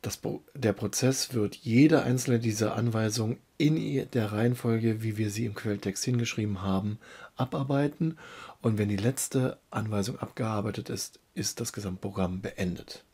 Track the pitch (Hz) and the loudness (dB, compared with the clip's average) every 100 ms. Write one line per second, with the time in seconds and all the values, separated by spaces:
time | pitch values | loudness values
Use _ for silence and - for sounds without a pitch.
0 | - - - - - - 117 98 107 - | -8 -6 -6 -8 -10 -2 0 2 -2 2
1 | 127 135 - 110 101 - - 113 156 160 | 2 2 -2 0 -2 -4 2 8 8 8
2 | - 127 120 120 117 104 107 110 117 110 | 4 0 2 2 2 0 0 2 0 2
3 | 110 107 110 120 _ _ 147 160 - 139 | 0 0 -2 -2 _ _ 2 2 0 -2
4 | - 123 107 107 117 123 120 113 113 110 | 0 0 0 2 2 2 2 2 2 0
5 | 113 104 107 104 113 101 110 104 196 190 | -2 0 -2 0 -4 -4 -2 -2 -2 -2
6 | - 120 117 - 107 98 98 95 104 107 | 0 0 0 -2 -2 -2 0 0 0 -6
7 | - - - - 127 160 139 139 143 - | -10 -20 -20 -6 -4 -2 0 2 0 0
8 | 160 160 - - - - 117 107 104 101 | -2 -2 -16 -18 -18 -4 0 2 2 2
9 | 113 127 - 135 127 - _ - 110 104 | 0 0 -2 0 0 -2 _ -6 -2 -2
10 | 98 - 110 - 110 107 101 101 - - | -2 -4 -8 -4 -2 -2 -2 -4 -6 -6
11 | - - _ - 101 - 113 - 101 92 | -8 -12 _ -6 -6 -4 -6 -6 -6 -6
12 | 101 98 92 92 98 - 92 85 - - | -6 -2 -2 -2 -6 -2 -4 -4 -10 -18
13 | _ | _